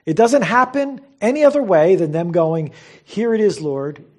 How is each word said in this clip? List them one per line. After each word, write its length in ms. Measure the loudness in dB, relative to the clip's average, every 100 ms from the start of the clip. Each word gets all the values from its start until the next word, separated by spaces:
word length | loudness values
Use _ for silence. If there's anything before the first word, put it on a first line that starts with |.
| -4
It 100 | 2
doesn't 280 | 2 2
happen 580 | 2 0 0 -2 -6 -8 -18 -6
any 240 | -4 2
other 200 | 2 2
way 320 | 2 2 4 2
than 160 | 0
them 200 | -4 -2
going, 400 | 0 0 -2 -6 -12 -20 -20
"Here 300 | _ -6 -2
it 80 | 0
is, 180 | 0 -2
Lord, 460 | -6 -6 -8 -12 -20